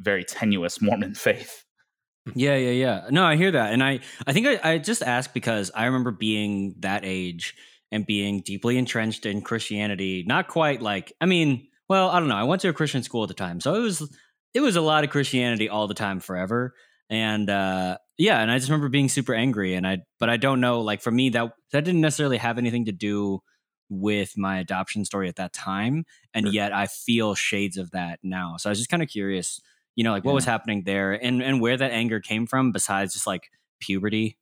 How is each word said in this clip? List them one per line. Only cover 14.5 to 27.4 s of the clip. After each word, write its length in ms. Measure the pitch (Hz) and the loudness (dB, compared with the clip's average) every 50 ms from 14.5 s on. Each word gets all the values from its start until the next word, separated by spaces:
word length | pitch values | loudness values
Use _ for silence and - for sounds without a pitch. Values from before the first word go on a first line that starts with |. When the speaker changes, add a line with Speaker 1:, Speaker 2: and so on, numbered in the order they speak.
Speaker 2:
it 80 | - 254 | 0 2
was 160 | 294 247 175 | 2 4 4
a 60 | 170 | 4
lot 220 | 156 156 156 151 147 | 4 4 4 4 4
of 60 | 143 | 2
Christianity 580 | - 143 135 - 131 127 123 120 117 107 107 98 | 2 0 0 2 2 2 2 2 2 0 0 0
all 160 | 104 107 107 | 0 0 -2
the 80 | 101 104 | -2 -2
time 260 | - 107 98 98 90 | -2 -2 -2 -4 -4
forever. 540 | - - 92 90 92 95 117 120 123 127 - _ _ _ _ _ _ - | -6 -6 -4 -4 -2 -2 -2 -2 -2 -4 -8 _ _ _ _ _ _ -4
And, 400 | 110 110 110 107 107 107 104 98 | -2 0 0 0 0 0 0 0
uh, 480 | 101 98 95 95 92 95 92 92 92 - _ _ _ - | 0 2 2 0 0 0 -2 -2 -4 -6 _ _ _ 2
yeah, 220 | 170 220 175 113 | 2 4 4 4
and 100 | 110 113 | 4 2
I 80 | 123 131 | 2 2
just 100 | 127 135 | 2 2
remember 220 | 156 151 143 131 | 0 0 2 2
being 180 | 131 143 139 127 | 2 2 2 2
super 240 | - 139 117 131 117 | 2 0 0 0 0
angry. 400 | 113 120 135 113 104 98 92 92 | 2 2 2 2 0 0 0 0
And 120 | 92 92 | 0 0
I, 140 | 92 95 92 - _ _ - | 0 -2 -2 -6 _ _ -2
but 80 | 117 117 | 0 2
I 80 | 120 | 2
don't 240 | 113 135 139 135 127 | 2 2 2 2 4
know, 220 | 123 123 120 117 | 4 2 2 2
like, 180 | 110 107 104 107 | 0 -2 -2 -2
for 100 | - 120 | -2 0
me, 200 | 117 127 131 127 | 2 4 4 4
that, 200 | 117 117 117 117 - _ _ _ | 2 0 0 -2 -6 _ _ _
that 120 | - 147 151 | -2 0 2
didn't 180 | 180 180 160 | 2 4 4
necessarily 340 | 156 156 143 - 147 135 127 | 4 4 2 2 0 0 0
have 220 | 107 - 117 113 120 | 0 0 0 0 0
anything 260 | 123 117 120 120 113 | 0 0 0 0 0
to 60 | 110 | -2
do 480 | 95 85 107 104 101 101 101 98 98 95 - _ _ _ _ _ _ _ _ - | -4 -2 -2 -2 0 0 0 -2 -2 -4 -6 _ _ _ _ _ _ _ _ -10
with 480 | 101 95 98 107 104 104 95 - - | -6 -2 0 0 0 0 -2 -2 -2
my 220 | 104 95 95 95 92 | -2 -2 0 0 -2
adoption 480 | 87 - 95 95 95 - - 107 95 | -2 -2 -4 -4 -4 -4 -4 -4 -4
story 220 | - - 98 95 87 | -4 -2 -2 -2 -4
at 60 | - | -4
that 180 | - 92 87 - | -6 -8 -8 -8
time. 500 | - - 98 95 98 107 123 143 165 160 - _ _ _ _ - | -8 -6 -6 -4 -2 0 0 0 -2 -4 -6 _ _ _ _ -4
And 100 | 113 104 | -2 0
Speaker 1:
Sure. 80 | 101 | 0
Speaker 2:
yet 220 | 104 104 101 101 101 | 0 0 0 0 0
I 140 | 98 101 - | -2 -2 -4
feel 460 | - - - - 117 117 110 104 95 | -6 -6 -2 0 2 2 2 2 0
shades 440 | - | -2